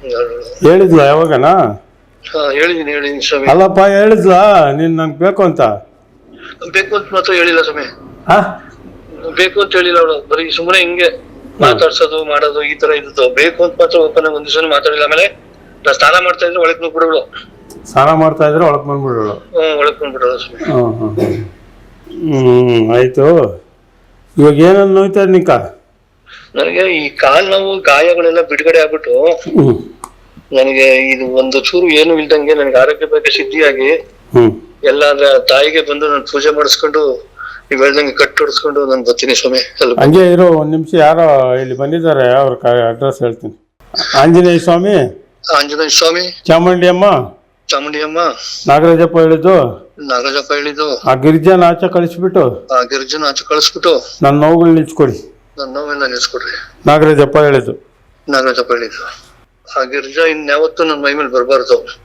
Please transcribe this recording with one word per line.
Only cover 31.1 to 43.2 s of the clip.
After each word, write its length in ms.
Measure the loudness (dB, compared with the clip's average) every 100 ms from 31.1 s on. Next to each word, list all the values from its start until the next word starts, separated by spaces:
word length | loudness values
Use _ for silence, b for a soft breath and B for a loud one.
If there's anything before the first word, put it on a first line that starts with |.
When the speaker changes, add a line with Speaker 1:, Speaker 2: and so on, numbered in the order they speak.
Speaker 1:
ಇದು 140 | -2
ಒಂದು 360 | -2 0 0 0
ಚೂರು 280 | -2 0 2
ಏನು 300 | 2 2 2
ಇಲ್ದಂಗೆ 360 | 2 0 2
ನನಗೆ 220 | 0 2 2
ಆರೋಗ್ಯ 300 | 2 0 -2
ಬಗ್ಗೆ 240 | -2 -2
ಸಿದ್ಧಿಯಾಗಿ 600 | -4 -4 0 0 2 0 -2 -4 -20 _
Speaker 2:
ಹ್ಮ್. 260 | 2 2 0 -16 _
Speaker 1:
ಎಲ್ಲ 260 | -2 2 0
ಅದ್ರ 140 | 2 2 2
ತಾಯಿಗೆ 420 | 2 2 2 0
ಬಂದು 280 | -2 -4 -2
ನಾನು 140 | -2
ಪೂಜೆ 280 | -4 -2 -2
ಮಾಡಿಸ್ಕೊಂಡು, 800 | 0 -2 -2 -2 0 -2 -4 -10 _ B B _
ನೀವ್ 140 | 0
ಹೇಳ್ದಂಗೆ 280 | 0 0 -2
ಕಟ್ 280 | -2 -2 0
ಹೊಡ್ಸ್ಕೊಂಡು 460 | -4 -2 -4 -4 -2
ನಾನು 160 | -2
ಬರ್ತೀನಿ 320 | -2 -2 -2
ಸ್ವಾಮಿ. 240 | -2 -2 -4 -6 -2
ಎಲ್ಲ 200 | -2 2
Speaker 2:
ಹಂಗೆ 320 | 4 4 4
ಇರೋ 140 | 4 4
ಒಂದ್ 240 | 4 0
ನಿಮಿಷ, 240 | -4 -2
ಯಾರೋ 600 | 2 4 4 4 4 2
ಇಲ್ಲಿ 220 | 0 -4 -6
ಬಂದಿದ್ದಾರೆ, 600 | -4 -2 0 2 2 2
ಅವ್ರ 160 | 0
ಕ-, 120 | 0 0
ಅಡ್ರೆಸ್ 560 | 0 0 -2 -4 -2